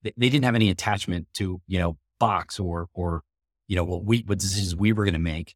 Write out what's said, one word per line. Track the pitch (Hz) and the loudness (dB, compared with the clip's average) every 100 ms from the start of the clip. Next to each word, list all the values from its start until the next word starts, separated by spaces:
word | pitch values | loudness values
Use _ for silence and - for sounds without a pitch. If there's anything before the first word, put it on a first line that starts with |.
they, | 107 - | -10 2
they | 123 | 4
didn't | 143 | 4
have | 127 113 | 4 4
any | 107 | 4
attachment | 90 - 101 - 87 80 | 2 -2 -2 -2 -6 -6
to, | - 95 90 - | -6 -6 -6 -4
you | 92 | -2
know, | 85 78 _ _ | -2 -4 _ _
Box | 113 95 82 - | 0 0 -4 -6
or, | 92 85 87 | -6 -6 -8
or, | - 87 82 _ _ _ _ - | -6 -4 -4 _ _ _ _ -4
you | 92 | -2
know, | |
what | 85 87 | -2 -4
we, | 98 117 110 | 0 0 0
what | 95 | -4
decisions | 98 98 95 | -2 -2 -2
we | 85 104 | 0 2
were | 110 | 2
gonna | 101 80 | 2 0
make | 82 80 - | -2 -4 -8